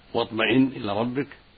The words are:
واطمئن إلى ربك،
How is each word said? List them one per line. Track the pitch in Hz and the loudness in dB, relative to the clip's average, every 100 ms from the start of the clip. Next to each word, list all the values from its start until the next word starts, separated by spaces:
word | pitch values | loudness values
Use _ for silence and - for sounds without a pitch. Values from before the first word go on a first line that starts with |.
| - | -6
واطمئن | 117 113 107 110 123 131 131 | -4 -2 0 2 4 2 0
إلى | 110 101 | -4 -2
ربك، | 123 123 135 - - | -2 -4 -8 -12 -20